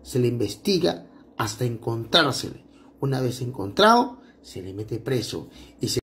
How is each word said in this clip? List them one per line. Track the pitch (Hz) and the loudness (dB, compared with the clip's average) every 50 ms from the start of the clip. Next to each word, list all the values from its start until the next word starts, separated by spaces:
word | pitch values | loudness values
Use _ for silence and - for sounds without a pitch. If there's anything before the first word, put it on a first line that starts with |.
se | - - - | -14 -2 0
le | 170 139 | 2 2
investiga | 117 120 117 107 98 - - - 208 196 170 165 170 - - - - - - - - - | 2 2 0 -2 -2 -4 -4 0 2 2 4 2 2 0 -2 -10 -18 -20 -20 -20 -18 -6
hasta | - 113 104 - - 127 | -4 -4 -4 -2 -2 -2
encontrársele. | 120 117 110 - 117 113 113 113 - - 175 156 135 127 - - - - - - - - - - - - - | -2 -2 -4 -4 -4 -4 -4 -4 2 4 4 4 4 0 -2 -6 -8 -10 -14 -20 -20 -20 -20 -20 -20 -10 -4
Una | - 139 135 131 | -2 -2 0 0
vez | 131 120 - - | 0 -2 -2 -2
encontrado, | 123 120 117 - 95 98 - - 202 220 233 240 254 254 - - - - - - | -6 -6 -4 -6 -6 -4 2 6 6 8 8 6 4 2 -4 -14 -20 -20 -20 -20
se | - - - 101 | -20 -16 -14 -12
le | 90 95 95 | -12 -10 -8
mete | 101 110 - 120 110 | -8 -6 -6 -6 -6
preso | - 127 131 120 101 - - 82 - - - - - - - - | -2 -2 -2 -2 -2 -4 -8 -8 -10 -12 -18 -20 -20 -20 -8 -6
y | - 107 | -4 -2
se | - 120 | -2 -4